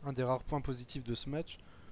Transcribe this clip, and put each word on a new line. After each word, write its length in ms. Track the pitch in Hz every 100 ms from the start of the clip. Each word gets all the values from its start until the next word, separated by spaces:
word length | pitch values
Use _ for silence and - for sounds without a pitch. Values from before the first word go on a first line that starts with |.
un 80 | 139
des 100 | 131
rares 200 | 127 127
points 160 | - 147
positifs 440 | 135 123 123 139
de 100 | 120
ce 140 | 117 131
match. 300 | 147 170 - - - -